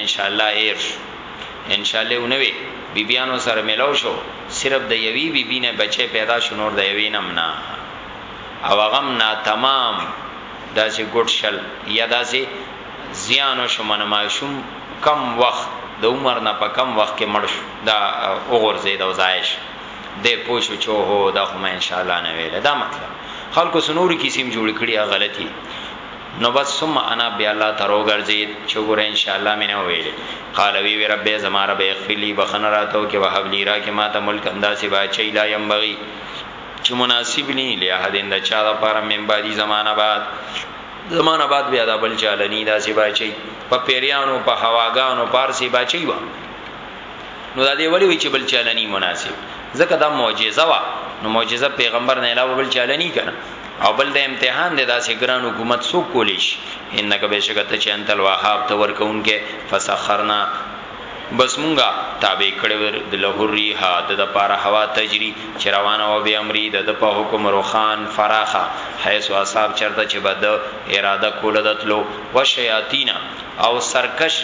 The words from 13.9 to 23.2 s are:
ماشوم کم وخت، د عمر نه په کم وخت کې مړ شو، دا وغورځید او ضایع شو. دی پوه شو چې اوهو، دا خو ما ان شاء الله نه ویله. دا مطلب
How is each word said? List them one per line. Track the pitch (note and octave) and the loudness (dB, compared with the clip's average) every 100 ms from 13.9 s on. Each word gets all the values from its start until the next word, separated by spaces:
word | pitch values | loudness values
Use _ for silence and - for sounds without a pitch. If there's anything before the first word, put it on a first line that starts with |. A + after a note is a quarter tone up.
| G#2 | -2
ماشوم | G#2 G#2 G#2 - C#3 C#3 - - - - | 0 0 0 -2 -4 -6 -8 -12 -14 -2
کم | D3+ D3 B2+ A#2 | 2 2 0 2
وخت، | A#2+ - - - - - | 2 2 -4 -10 -12 0
د | |
عمر | G#2+ C3+ C3+ A#2+ | 0 2 2 2
نه | A2 | 0
په | G#2 G#2+ | 0 0
کم | - B2+ A2 | 0 0 2
وخت | G#2+ - | 0 0
کې | G#2 | 0
مړ | G#2 G2+ | 0 0
شو، | - - - | -4 -8 -4
دا | A2 G#2+ G2+ - F#2+ F#2+ - | 0 2 2 0 -2 -2 0
وغورځید | A#2+ G#2+ F2+ G2 G2 | 4 4 2 0 0
او | F#2+ | 0
ضایع | F#2 F#2 F#2 | 2 2 2
شو. | F2 - - - - - - - | 0 -4 -8 -14 -14 -14 -14 -2
دی | A2+ A2+ | 0 0
پوه | A#2 A#2+ | 0 -2
شو | G#2+ | -2
چې | G#2 - | -4 -2
اوهو، | G#2+ F#2+ G2+ G2 | 0 2 2 2
دا | F#2+ | 2
خو | F#2+ F#2 | 0 -2
ما | F#2+ | -4
ان | F#2 | -4
شاء | - F2+ | -2 -2
الله | F#2 F2 | 0 -2
نه | E2 | -2
ویله. | E2 D#2+ F2+ | -4 -4 0
دا | C#3 | 0
مطلب | C#3+ G#2 - - - | 0 -2 -8 -10 -12